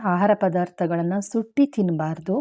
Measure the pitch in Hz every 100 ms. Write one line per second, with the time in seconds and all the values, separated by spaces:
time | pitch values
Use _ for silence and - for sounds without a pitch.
0 | 220 175 202 208 190 175 175 - 170 170
1 | 170 190 196 226 220 - 285 285 185 160
2 | 156 160 160 208